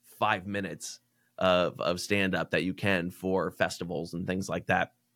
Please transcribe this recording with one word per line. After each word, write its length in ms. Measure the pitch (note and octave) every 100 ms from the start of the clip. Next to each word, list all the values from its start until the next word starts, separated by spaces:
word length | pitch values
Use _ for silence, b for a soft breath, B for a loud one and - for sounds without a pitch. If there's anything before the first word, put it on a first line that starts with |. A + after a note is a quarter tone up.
| -
five 400 | - G#2+ G#2+ F#2
minutes 540 | G2+ F#2+ D#2 - - _ _ _ -
of, 420 | F#2 F2+ F2 -
of 180 | - F2+
stand-up 520 | - G2+ F#2+ F2+ E2
that 120 | E2+
you 120 | E2+ F2+
can 340 | G#2 F#2 F2
for 400 | - F#2 F#2+ E2+
festivals 640 | - E2+ - E2+ E2 E2+
and 140 | E2+ -
things 200 | F#2 E2+
like 200 | F2 -
that, 260 | F2+ F2 _ _